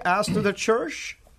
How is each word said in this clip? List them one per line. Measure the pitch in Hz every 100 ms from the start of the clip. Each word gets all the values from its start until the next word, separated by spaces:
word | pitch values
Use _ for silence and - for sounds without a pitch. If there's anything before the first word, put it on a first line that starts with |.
| 180
as | 196 214
to | 202
the | 202
church, | 196 - 233 320 - - - -